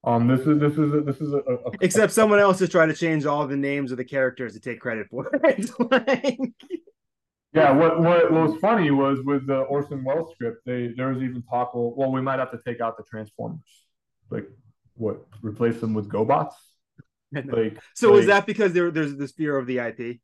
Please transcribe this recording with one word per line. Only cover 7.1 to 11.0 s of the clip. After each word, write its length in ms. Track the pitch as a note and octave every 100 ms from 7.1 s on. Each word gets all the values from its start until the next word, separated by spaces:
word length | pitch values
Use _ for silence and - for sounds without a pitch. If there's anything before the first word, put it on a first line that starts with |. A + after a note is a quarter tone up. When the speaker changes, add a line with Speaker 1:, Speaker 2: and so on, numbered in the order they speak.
| _ _ _ _
Speaker 1:
Yeah, 180 | D#3 D3
what, 280 | C3+ E3 E3
what, 320 | E3 E3+ D#3+
what 180 | D#3+ D#3+
was 80 | -
funny 300 | G3 A3+ D#3
was 280 | C#3 C#3 C3+ C3+
with 220 | C#3+ C3+
the 140 | C3+
Orson 420 | C3+ C#3+ C#3+ C#3+ C3
Welles 260 | B2+ A#2+
script, 280 | - A#2 A2+ B2
they, 280 | B2 A#2+
there 140 | A#2+